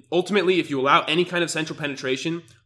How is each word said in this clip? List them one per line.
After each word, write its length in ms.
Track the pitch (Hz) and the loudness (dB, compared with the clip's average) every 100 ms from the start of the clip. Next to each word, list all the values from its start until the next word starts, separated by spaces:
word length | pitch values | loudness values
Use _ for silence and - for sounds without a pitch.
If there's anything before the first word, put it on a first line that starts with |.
| _ | _
ultimately, 500 | 170 180 202 175 180 | -2 0 2 2 2
if 100 | 147 | 0
you 100 | 139 | 0
allow 220 | 135 160 | 4 4
any 220 | 156 160 | 4 0
kind 180 | 175 175 | 0 -2
of 80 | 165 | -2
central 280 | 165 156 151 | -4 -6 -6
penetration 640 | 147 135 131 131 160 170 165 - | -8 -6 -4 -4 -4 -6 -10 -20